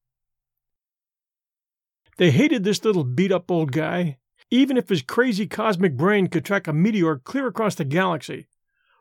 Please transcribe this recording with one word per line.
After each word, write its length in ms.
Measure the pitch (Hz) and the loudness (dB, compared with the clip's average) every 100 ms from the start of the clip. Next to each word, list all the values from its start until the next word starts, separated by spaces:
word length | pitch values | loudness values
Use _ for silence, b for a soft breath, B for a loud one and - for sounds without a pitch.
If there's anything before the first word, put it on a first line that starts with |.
| _ _ _ _ _ _ _ _ _ _ _ _ _ _ _ _ _ _ _ _ _ - | _ _ _ _ _ _ _ _ _ _ _ _ _ _ _ _ _ _ _ _ _ 0
They 140 | 175 | 4
hated 300 | 131 294 254 | 4 4 2
this 220 | 196 196 | 0 0
little 180 | 220 185 | 0 0
beat-up 480 | 131 127 190 180 180 | 0 0 0 0 0
old 220 | 175 156 | -2 -2
guy. 460 | 156 160 175 175 135 _ b b | -2 -2 -2 -4 -6 _ b b
Even 260 | 240 269 254 | 2 4 2
if 140 | - | 0
his 100 | 185 | -2
crazy 460 | - - 254 190 185 | 0 0 0 0 -4
cosmic 500 | - 220 180 190 123 | -4 -2 0 0 2
brain 300 | 180 208 180 | 2 2 0
could 180 | 170 | -2
track 240 | - 196 165 | -2 -4 -2
a 60 | |
meteor 420 | 151 202 214 165 143 | 2 2 2 0 -2
clear 300 | - 269 254 | -6 -4 -4
across 300 | 190 214 185 | -2 -2 -2
the 100 | 139 | -2
galaxy, 600 | 160 190 160 - 147 - _ _ _ _ _ | 0 0 -2 -8 -12 -14 _ _ _ _ _